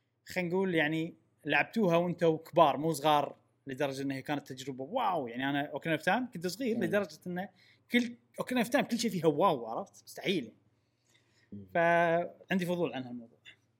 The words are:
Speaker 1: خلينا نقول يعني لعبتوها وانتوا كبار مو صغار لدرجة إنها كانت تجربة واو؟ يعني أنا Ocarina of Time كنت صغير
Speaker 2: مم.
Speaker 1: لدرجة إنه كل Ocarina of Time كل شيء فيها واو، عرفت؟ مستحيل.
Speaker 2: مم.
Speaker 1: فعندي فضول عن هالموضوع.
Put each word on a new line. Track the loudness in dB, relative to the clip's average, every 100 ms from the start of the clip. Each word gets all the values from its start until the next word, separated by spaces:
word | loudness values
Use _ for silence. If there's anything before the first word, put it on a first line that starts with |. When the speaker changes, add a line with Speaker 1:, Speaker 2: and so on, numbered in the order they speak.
| _ _ -10
Speaker 1:
خلينا | -4 -2
نقول | 0 0 2
يعني | 2 0 -4 -10 _ _ 0
لعبتوها | 0 2 2 4 4
وانتوا | 2 2 2 2
كبار | 2 6 6 6
مو | 0
صغار | 0 4 4 2 -6 _ _ -10
لدرجة | -4 -4 -2
إنها | -6 -6
كانت | -4 -6 -6
تجربة | -12 -10 -10
واو؟ | -6 -4 -2 -2 -4
يعني | -4 -2
أنا | -2 -2 -6
Ocarina | -2 -2
of |
Time | 0 0 -2
كنت | -6 -8
صغير | -4 -4 -2
Speaker 2:
مم. |
Speaker 1:
لدرجة | 0 0 -2 -8 -10
إنه | -8 -8 _ _ _ -2
كل | 0 0 -8 _ -10
Ocarina | -4 -2 2
of |
Time | 0
كل | 0 -2
شيء | -2
فيها | 0 2
واو، | 4 4 2 -4
عرفت؟ | -8 -8 -14
مستحيل. | -20 -6 -2 -2 -4 -12 _ _ _ _ _ _ _ _ -20
Speaker 2:
مم. | -18 -6
Speaker 1:
فعندي | 0 4 4 4 2 -2 -8 -4 -2 -2
فضول | -2 -2
عن | -4
هالموضوع. | -10 -12 -16 _ -20 -20 _